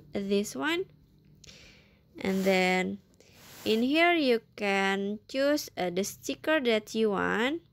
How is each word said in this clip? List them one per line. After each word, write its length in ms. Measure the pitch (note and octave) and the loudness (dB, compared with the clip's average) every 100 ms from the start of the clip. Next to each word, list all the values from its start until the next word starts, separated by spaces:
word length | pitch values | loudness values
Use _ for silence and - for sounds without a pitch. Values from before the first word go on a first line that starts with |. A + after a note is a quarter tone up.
| - | -8
this 420 | G#3 G3 G3+ G#3 | -6 0 0 -2
one. 320 | B3+ C#4 E4+ F#4+ - _ _ _ - - - - - _ _ _ - | -4 -4 -2 -4 -12 _ _ _ -20 -20 -20 -20 -20 _ _ _ -8
And 220 | - F#3+ | -2 0
then 540 | F#3+ F#3 F#3 F#3 F#3 G3+ _ _ - - - - | 2 2 2 2 -2 -6 _ _ -20 -20 -20 -8
in 180 | G#3 A3 | -2 0
here 320 | B3 D4+ F4 | 2 2 4
you 260 | E4+ C4+ A3+ - - | 4 2 2 -2 -6
can 640 | G3+ G3 G3 G3 G3 G#3 - | -2 0 0 0 -4 -8 -6
choose, 400 | C4 C#4 D4 - - | 0 2 0 -2 -6
uh, 140 | F3+ | -4
the 140 | F3 | -2
sticker 560 | G3+ - - C#4 - D#4 | -4 -6 -10 -6 0 0
that 340 | A#3+ A3 G#3+ | 2 0 0
you 160 | A3 A3 | 0 0
want. 520 | F#3+ F3 F#3 B3 E4 - | 2 0 0 0 -4 -8